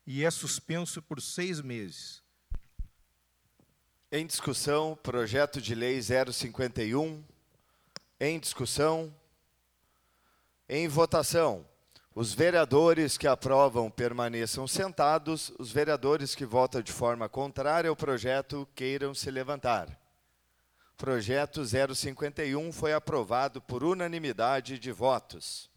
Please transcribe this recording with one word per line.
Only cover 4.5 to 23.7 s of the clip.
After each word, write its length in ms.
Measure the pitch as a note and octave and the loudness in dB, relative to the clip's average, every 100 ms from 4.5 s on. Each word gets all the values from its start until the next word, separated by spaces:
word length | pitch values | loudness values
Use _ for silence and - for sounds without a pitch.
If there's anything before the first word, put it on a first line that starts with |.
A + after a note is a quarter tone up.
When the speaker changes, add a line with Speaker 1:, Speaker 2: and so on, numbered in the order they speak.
| B2+ D3+ D3 D#3 D3+ | -2 0 0 0 -4
Speaker 2:
projeto 600 | B2+ B2 A2 C3 D3 C#3 | -4 -2 0 2 2 0
de 120 | G#2 | -6
lei 240 | A2+ B2 C3 | -2 0 0
zero 300 | G2+ B2+ B2+ | 2 2 2
cinquenta 520 | A#2 B2 A2 B2 B2 | -2 -6 -4 -4 -2
e 120 | A2 | -2
um. 300 | C3 D#3+ D#3 D3+ _ _ _ _ _ _ - - - | 0 -2 -6 -16 _ _ _ _ _ _ -20 -18 -4
Em 200 | C#3+ E3 | -2 -2
discussão. 760 | - - A#2+ - D3+ D#3+ D#3+ D3+ _ _ _ _ _ _ _ _ _ _ _ _ _ _ - | -6 -6 -4 2 2 2 -4 -12 _ _ _ _ _ _ _ _ _ _ _ _ _ _ -6
Em 200 | D3 E3 | -2 2
votação. 760 | D3 E3 E3 C3+ E3+ D3+ F#2 - _ _ _ _ | 4 4 4 2 4 2 0 -8 _ _ _ _
Os 200 | A2 A2+ | -6 -2
vereadores 800 | G2+ E3+ E3+ C#3 C#3+ E3 D#3+ C#3+ - | 2 4 6 6 8 8 6 2 2
que 100 | D3 | 2
aprovam 640 | B2+ C3 C3+ C#3 A#2 A2+ | 2 4 6 6 4 -2
permaneçam 800 | - A#2+ A#2+ A#2+ A#2 A2+ C#3 C3 | -2 -2 0 -2 -2 -2 -4 -4
sentados. 840 | F#3 F#3+ E3 D3 D#3+ D3+ D#3 - - | -2 -2 2 4 4 0 -4 -6 -12
Os 140 | B2 | -4
vereadores 640 | C3 D3 C#3+ C3+ D3+ C#3 | 0 2 2 2 2 0
que 100 | - | -6
votam 380 | B2 B2 B2+ B2+ | 0 4 4 0
de 100 | G#2 | -6
forma 380 | - A#2+ A#2 A2 | -2 0 0 -4
contrária 580 | C3 C#3 C#3 C#3+ E3 D#3+ | -4 -6 -2 0 2 2
ao 80 | D3+ | 0
projeto 720 | C#3+ B2 B2 C3+ - C#3+ C#3 | 0 0 0 -2 -2 -8 -10
queiram 400 | - C3 C#3 C#3 | -6 -4 -2 -4
se 160 | C3+ C#3+ | -6 -6
levantar. 680 | C3+ C3 C#3+ B2 G#2+ D2+ - _ _ _ _ _ _ _ _ _ - | -6 -6 -2 0 0 -2 -12 _ _ _ _ _ _ _ _ _ -8
Projeto 680 | C3 B2 G#2 C3+ D3 D#3 | -2 0 0 0 0 -4
zero 300 | B2 C3 C3+ | -2 0 0
cinquenta 500 | B2+ C#3 C3 D3 D3 | 0 -6 -4 -6 -4
e 100 | D3 | -2
um 160 | C#3+ E3 | -2 -4
foi 220 | D3 D#3 | -2 0
aprovado 680 | D3+ - D3+ G2+ A#2+ C#3 C3 | 0 0 -2 0 0 0 -4
por 200 | - | -8